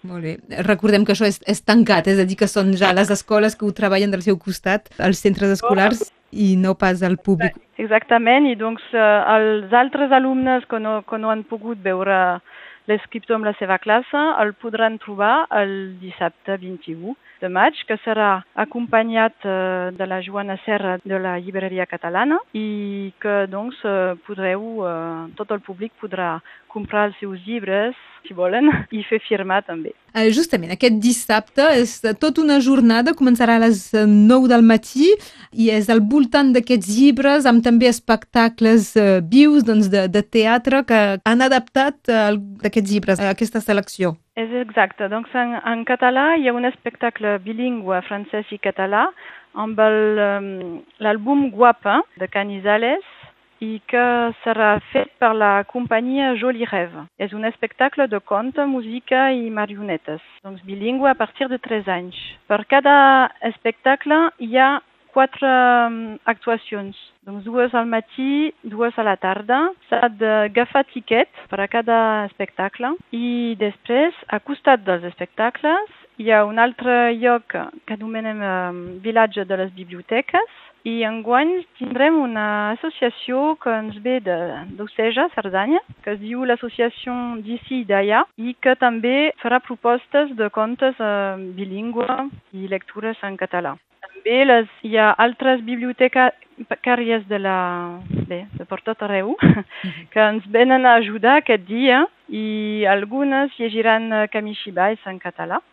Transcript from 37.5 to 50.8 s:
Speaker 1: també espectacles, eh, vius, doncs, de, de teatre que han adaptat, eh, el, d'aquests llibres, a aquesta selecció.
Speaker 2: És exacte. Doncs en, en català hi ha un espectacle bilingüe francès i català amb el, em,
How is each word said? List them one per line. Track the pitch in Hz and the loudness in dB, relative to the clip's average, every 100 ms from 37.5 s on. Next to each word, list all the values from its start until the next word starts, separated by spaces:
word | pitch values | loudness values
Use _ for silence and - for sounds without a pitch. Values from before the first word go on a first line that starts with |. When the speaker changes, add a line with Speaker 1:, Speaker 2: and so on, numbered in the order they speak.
| 233 | 6
Speaker 1:
també | 233 233 247 | 6 4 4
espectacles, | 240 - 220 - 240 226 233 226 226 196 220 | 2 0 -2 0 2 2 2 4 4 4 2
eh, | 202 185 | 4 4
vius, | 165 240 294 294 226 | 4 6 8 6 4
doncs, | 214 202 | 4 4
de, | 196 185 | 2 2
de | 196 | 0
teatre | 202 233 220 240 233 269 262 | 0 2 2 2 2 0 2
que | 226 208 196 214 | 2 2 0 0
han | 233 | 2
adaptat, | 262 262 240 262 277 285 - | 4 2 2 0 0 -2 -2
eh, | 226 208 | 0 2
el, | 208 202 196 | 0 -4 -6
d'aquests | 214 226 196 | -2 -2 0
llibres, | 208 190 190 | -2 0 0
a | 196 | 0
aquesta | 196 226 226 | -2 -4 -4
selecció. | 208 202 196 - 180 160 _ - | 0 -2 -2 -4 -4 -4 _ -10
Speaker 2:
És | 226 240 | -6 -6
exacte. | 240 214 190 - 202 | -4 0 0 -2 -6
Doncs | 214 226 254 | -6 -6 -4
en, | 240 233 | -4 -4
en | - 233 | -4 -6
català | 226 247 247 254 294 330 | -2 0 2 2 2 2
hi | 262 | 0
ha | 240 | 0
un | 247 | -4
espectacle | - - - 233 - 214 202 | -4 -12 -4 -6 -4 -4 -4
bilingüe | 190 226 254 240 185 185 180 | -6 -6 -4 -4 -4 -4 -4
francès | 202 202 214 214 | -12 -8 -10 -8
i | 208 | -6
català | 202 196 190 202 311 359 - - _ | -6 -4 -2 0 0 -4 -20 -20 _
amb | - 220 214 | -10 -8 2
el, | 214 214 214 214 | 2 4 2 2
em, | 202 202 196 190 180 170 | 0 -2 -6 -10 -10 -12